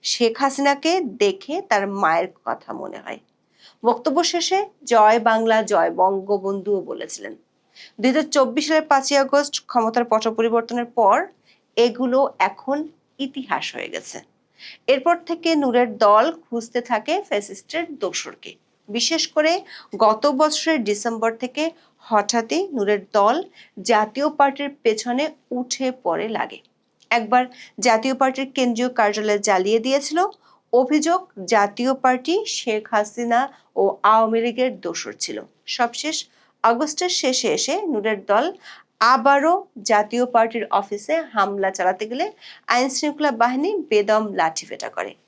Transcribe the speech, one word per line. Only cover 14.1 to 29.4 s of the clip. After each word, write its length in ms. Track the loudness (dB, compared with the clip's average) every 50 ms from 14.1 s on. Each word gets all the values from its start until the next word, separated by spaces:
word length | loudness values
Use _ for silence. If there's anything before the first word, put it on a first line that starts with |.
| -16 -16 -16 _ _ _ _ _ _ _ -20 -20 -20 _ _
এরপর 300 | 0 0 2 4 2 0
থেকে 380 | 0 -2 -8 -8 -4 0 0 2
নূরের 420 | 2 2 2 2 2 2 2 2
দল 340 | 2 4 6 6 6 4 2
খুঁজতে 500 | 0 -6 _ _ -8 -8 -8 -4 _ -6
থাকে 400 | -4 -2 -4 -4 -2 -2 -4 -4 -2
ফ্যাসিস্টের 680 | _ -4 -4 -4 -6 -16 -18 -16 _ -8 -8 -8 -8 -8
দোসরকে। 600 | -6 -6 -6 -6 -6 -10 -10 -16 _ -20 -20 -20 _ _ _ _ _ _ -8
বিশেষ 380 | -4 -4 -2 -2 -2 -2 -4
করে 340 | -2 _ 0 2 2 0 0 -4 -10 -20 -20 -18 _ 0
গত 320 | 4 4 4 4 4 2
বছরের 560 | 0 2 2 2 2 0 -2 0 0 0 0 0
ডিসেম্বর 520 | -2 -4 -2 -2 -4 -4 -2 -2 -2 -2
থেকে 360 | -4 -10 -8 -6 -4 -6 -6 -6 _ _ _ _
হঠাৎই 680 | _ _ 0 0 0 2 2 -2 -2 -2 0 -2 -4 -4
নূরের 320 | -4 -4 -2 0 0 0 -2 -2 _ 2
দল 300 | 4 4 4 2 0 -4 -8 _ -20 -20 _ _ -12
জাতীয় 480 | -2 2 2 2 2 0 -2 -2 -2 -2
পার্টির 460 | 2 2 2 2 2 -2 -8 -8 -8 _ _
পেছনে 460 | 0 0 0 -4 -4 -2 -2 -2 -4 -6 _ _ _
উঠে 400 | -8 -8 -6 -6 -6 -4 -4 -4 -4 -4 _
পড়ে 260 | -4 -2 -2 -4 -4
লাগে। 300 | -4 -6 -6 -8 -10 -20 _ _ _ _ _ _ _ _ _ _
একবার 360 | -2 -2 0 2 2 2 2 0 -8 -20 -20 -20 _ -2
জাতীয় 340 | 2 2 2 2 2 -2 0
পার্টির 380 | 2 0 0 0 -2 -8 -6
কেন্দ্রীয় 380 | -2 0 0 0 0 0 -2 -2
কার্যালয় 500 | 2 2 2 2 2 0 0 0 0
জ্বালিয়ে 400 | 0